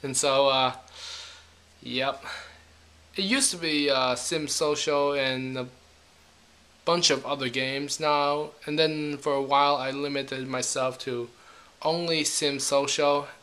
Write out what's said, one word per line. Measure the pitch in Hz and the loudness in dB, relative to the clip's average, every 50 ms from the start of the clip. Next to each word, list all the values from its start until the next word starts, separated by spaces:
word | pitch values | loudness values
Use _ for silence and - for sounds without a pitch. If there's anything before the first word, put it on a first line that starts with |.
and | - 139 127 | -6 -2 -2
so, | - - 143 135 135 139 139 | 2 2 4 6 6 6 6
uh, | 135 131 131 127 123 - - - - - - - - - - - - - - - - - _ _ - _ | 6 4 4 2 0 -2 -14 -20 -18 -16 -14 -12 -12 -12 -14 -16 -18 -20 -20 -20 -20 -20 _ _ -20 _
yep. | - 123 123 127 131 139 131 - - - - - - - - - - - - - - - - - - - - | -12 -6 -2 0 0 0 -2 -4 -10 -12 -12 -12 -14 -16 -20 -20 -20 -20 -20 -20 -20 -20 -20 -20 -20 -12 -6
It | - 196 | -4 0
used | 190 240 277 277 - | 0 2 2 2 0
to | - 175 | 0 -2
be, | 165 160 151 147 143 143 | -2 0 0 2 2 2
uh, | 139 131 131 127 123 | 2 2 2 2 0
Sim | 120 - - 170 156 151 139 | -2 -2 -4 -4 -4 -2 -2
Social | - - 160 151 147 147 - - 147 143 143 143 143 | -2 0 0 0 0 0 0 0 2 2 2 2 2
and | 143 135 131 131 131 131 131 131 131 | 0 0 0 0 -2 -4 -6 -6 -6
a | 127 123 127 - - - - _ _ _ _ - - - _ _ - _ _ _ - _ _ _ _ | -8 -8 -12 -20 -20 -20 -20 _ _ _ _ -20 -20 -20 _ _ -20 _ _ _ -20 _ _ _ _
bunch | - 170 175 170 - | 0 2 2 4 2
of | 147 127 123 | 2 2 0
other | 120 143 131 131 127 | -4 -4 -4 -4 -4
games | 120 131 131 135 135 139 147 143 - - | -2 -2 -2 -2 -2 -4 -4 -6 -6 -2
now, | 160 151 147 147 143 143 147 147 151 147 - - - | 0 2 2 4 2 2 0 0 -2 -6 -10 -14 -8
and | - 151 156 | -6 0 2
then | 160 156 156 156 151 147 147 143 | 2 2 2 -2 -4 -4 -4 -4
for | - 151 139 | -2 0 0
a | 139 | 0
while | 139 135 143 139 143 143 143 | 0 2 4 4 4 4 4
I | 135 131 131 | 2 0 -4
limited | 131 139 143 143 143 139 139 135 135 131 131 131 | -4 -4 -4 -4 -4 -4 -4 -4 -6 -8 -6 -4
myself | 131 131 123 - - 143 131 131 123 - | -4 -2 -2 -2 -2 0 0 -2 -2 -4
to | - 139 123 120 120 117 - - - - - - - - - - | -6 -6 -4 -4 -6 -8 -12 -20 -20 -20 -20 -20 -20 -20 -20 -4
only | - 156 160 170 170 170 170 156 151 | -2 -2 0 0 0 0 0 0 0
Sim | 147 - - 156 147 143 135 | 0 0 0 0 0 0 0
Social | 135 - 143 139 139 139 - - 151 143 143 143 143 - - - | -2 2 2 2 2 2 2 2 4 4 4 2 0 -4 -14 -20